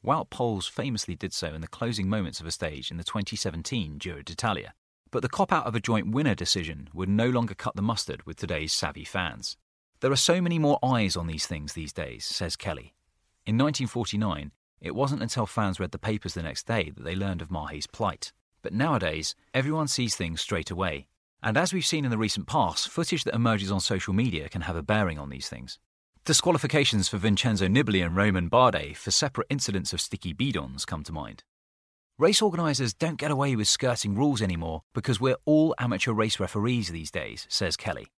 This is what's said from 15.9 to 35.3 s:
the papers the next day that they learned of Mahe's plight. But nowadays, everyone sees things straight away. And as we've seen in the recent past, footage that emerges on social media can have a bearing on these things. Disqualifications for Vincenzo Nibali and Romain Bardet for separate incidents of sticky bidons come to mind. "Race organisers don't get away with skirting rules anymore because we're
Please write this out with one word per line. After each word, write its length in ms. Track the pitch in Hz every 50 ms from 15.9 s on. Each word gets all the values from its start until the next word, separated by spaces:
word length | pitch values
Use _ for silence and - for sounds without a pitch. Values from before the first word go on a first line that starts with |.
| -
the 60 | -
papers 340 | - 113 107 104 - 90 -
the 100 | 87 82
next 240 | 80 62 - -
day 220 | - 117 110 87 76
that 160 | 71 - 60
they 100 | 78 87
learned 280 | 95 98 98 92 85 85
of 80 | 78
Mahe's 360 | 90 78 76 73 76 76 -
plight. 460 | - - - 113 98 78 - - - _ _ _ _ _ _ _
But 100 | - 87
nowadays, 640 | 107 135 165 147 110 90 80 78 80 82 - - _ _ _ -
everyone 360 | 131 131 143 156 160 156 139
sees 280 | - - 127 113 -
things 240 | - 92 82 82 80
straight 300 | - - 104 87 78 -
away. 380 | 90 87 95 90 76 71 67 _ _ _ _ _ _ _ -
And 160 | 110 110 127
as 160 | 175 180 185
we've 100 | 185 151
seen 220 | - - 160 143
in 40 | 127
the 60 | 117
recent 300 | 107 110 107 - - 87
past, 420 | - 117 131 117 87 78 - - -
footage 360 | - - 170 - - - -
that 100 | - -
emerges 360 | 113 117 117 110 104 98 95
on 100 | 101 95
social 340 | - - 113 92 - - 95
media 340 | 101 123 127 90 78 76 -
can 140 | - 90 80
have 140 | - 87
a 60 | 82 76
bearing 360 | - 107 107 104 90 80 73
on 100 | 71 69
these 220 | 69 67 - -
things. 280 | - 62 64 64 - _ _ _ _ _ _ _ _ _ _
Disqualifications 840 | - - - - - - 139 - 131 - 151 143 - - 104 92 -
for 80 | -
Vincenzo 500 | 101 87 110 104 92 - 127 110 92 95
Nibali 380 | 90 98 131 147 - 104 95 87
and 100 | 85 82
Romain 360 | 95 101 104 98 92 85 85
Bardet 440 | 113 120 127 120 98 85 76 - -
for 160 | - - -
separate 360 | - - - 139 - - 110 _
incidents 460 | - 139 - - 101 98 - - -
of 80 | 90 -
sticky 320 | - - 98 - 90 78
bidons 520 | 92 127 139 113 90 69 64 65 69 -
come 160 | - - 80 73
to 80 | - 82
mind. 320 | 76 67 53 55 - - _ _ _ _ _ _ _ _ _ _ _ _ _ _ -
"Race 240 | 147 170 214 - 220
organisers 500 | 208 170 165 170 160 139 127 135 117 -
don't 240 | _ - 165 156
get 140 | 131 143 151
away 260 | 151 135 143 139 131
with 120 | 107 107 -
skirting 460 | - - - 127 120 113 - 104 101
rules 280 | 101 139 147 139 110 110
anymore 400 | 95 90 85 82 82 80 80 - _ _
because 260 | 127 - - 123 98
we're 200 | 127 135